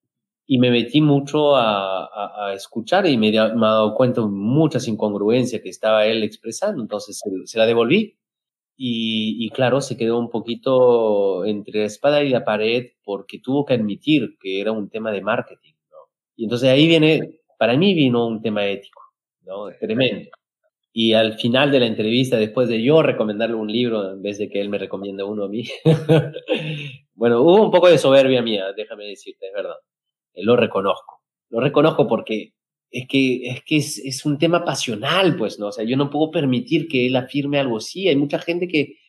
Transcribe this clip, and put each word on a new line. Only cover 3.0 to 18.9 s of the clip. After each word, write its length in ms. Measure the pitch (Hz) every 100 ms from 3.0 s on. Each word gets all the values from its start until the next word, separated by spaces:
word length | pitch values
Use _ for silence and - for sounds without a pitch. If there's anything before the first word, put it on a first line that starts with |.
| 185
y 120 | 117
me 120 | 107
he 20 |
da-, 200 | 110 110
me 140 | 117 110
he 20 |
dado 240 | 110 107
cuenta 280 | 110 127 120
de 60 | 107
muchas 600 | 98 107 147 156 120 113
incongruencias 720 | 107 107 101 104 123 117 110
que 80 | 92
estaba 380 | - 110 110 107
él 160 | 113
expresando, 580 | 107 - 113 - 208 170
entonces 380 | 107 104 104 -
se, 100 | 101 95 -
se 120 | 113
la 80 | 113
devolví. 500 | 117 117 202 214 _ _ _ _ _ _ -
Y, 640 | 123 113 113 110 110 110 110
y 40 |
claro, 320 | - 123 135
se 160 | - 117
quedó 200 | 113 120
un 120 | 117
poquito 1120 | 110 117 117 135 127 123 117 110 101 98 90
entre 380 | 104 104 - 107
la 40 | 107
espada 380 | - 143 147
y 60 | 143
la 160 | 120 110
pared 400 | 107 110 120 123 _
porque 340 | - 98 - -
tuvo 280 | 127 143 139
que 80 |
admitir 640 | 120 107 95 151 147 107 -
que 220 | 98 98
era 100 | 107
un 180 | 110 98
tema 220 | 110 110
de 100 | 98
marketing, 520 | 98 123 - - _ _ _
¿no? 60 | - - _ _ -
Y 80 | 113
entonces 240 | 120 131
ahí 180 | 139 165
viene, 540 | 165 156 147 - - _ -
para 180 | 113 135
mí 180 | 202
vino 320 | 170 131 120 117
un 160 | 110
tema 240 | 113 104 101
ético, 340 | 98 -